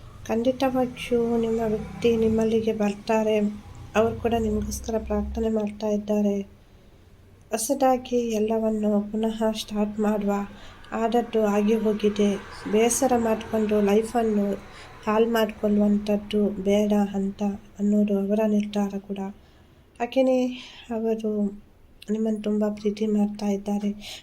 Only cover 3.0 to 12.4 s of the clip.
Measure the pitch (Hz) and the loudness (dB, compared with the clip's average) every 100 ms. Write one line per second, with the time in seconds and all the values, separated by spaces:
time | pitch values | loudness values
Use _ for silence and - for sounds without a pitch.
3 | - 220 214 214 208 - - - - 208 | 0 2 2 2 0 -2 -14 -18 -4 0
4 | 226 226 233 233 220 208 208 - - 220 | 0 0 -2 0 0 -2 -4 -6 -4 -4
5 | 214 208 208 233 226 214 208 - 214 208 | -2 -2 -2 -2 0 0 -2 -4 -2 -2
6 | 208 208 202 202 196 - - - - - | 0 2 2 0 -4 -14 -20 -20 -20 -20
7 | - - - - - 226 - 262 262 254 | -20 -20 -20 -20 -8 -4 -2 2 2 2
8 | 247 247 233 214 214 226 220 214 208 202 | 0 -2 0 0 0 0 0 0 0 0
9 | 208 220 220 220 220 220 - 208 214 214 | 0 -2 -2 0 -2 -2 -4 -2 -2 0
10 | 208 214 202 202 202 - - - - 220 | 0 0 0 -2 -4 -12 -20 -20 -8 -2
11 | 226 233 226 220 208 208 208 220 214 214 | 0 2 2 2 2 4 2 2 2 2
12 | 208 208 202 190 | 2 2 2 0